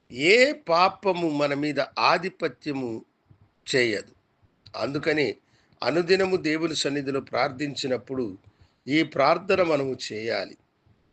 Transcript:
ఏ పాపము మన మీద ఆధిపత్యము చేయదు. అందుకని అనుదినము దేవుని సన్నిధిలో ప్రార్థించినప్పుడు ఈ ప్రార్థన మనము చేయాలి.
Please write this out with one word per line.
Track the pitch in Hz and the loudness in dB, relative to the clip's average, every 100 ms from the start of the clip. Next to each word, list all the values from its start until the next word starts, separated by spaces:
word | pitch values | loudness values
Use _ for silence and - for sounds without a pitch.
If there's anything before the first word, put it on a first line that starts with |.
| _ | _
ఏ | 120 160 233 269 | -2 4 6 4
పాపము | 302 - 170 190 - 196 175 170 | 0 0 4 4 2 -2 0 0
మన | 147 143 | 0 0
మీద | 143 151 139 | 0 -2 -2
ఆధిపత్యము | 131 - 123 175 170 - 156 123 151 135 123 110 - _ _ _ _ _ - 135 | -4 2 4 4 0 -6 -8 -6 -8 -6 -6 -8 -12 _ _ _ _ _ -2 2
చేయదు. | 120 98 - _ _ _ _ _ - 98 | 2 0 -6 _ _ _ _ _ -18 -8
అందుకని | 117 143 156 151 120 - _ _ _ _ | -6 -2 0 0 0 -4 _ _ _ _
అనుదినము | 120 156 175 185 190 185 | -2 0 2 2 2 0
దేవుని | 151 156 165 147 | 0 -2 -2 -2
సన్నిధిలో | 147 143 135 135 | -2 -2 -2 -4
ప్రార్థించినప్పుడు | - 117 143 127 147 131 135 120 113 131 113 92 _ _ _ _ - | -4 -2 -2 -2 -8 -6 -4 -4 -4 -6 -6 -10 _ _ _ _ -2
ఈ | 151 | 0
ప్రార్థన | 156 139 135 175 190 185 | 0 2 2 2 2 2
మనము | 170 147 135 123 - | 2 0 -2 -6 -8
చేయాలి. | 107 113 104 92 - _ _ _ _ _ | -8 -4 -4 -6 -12 _ _ _ _ _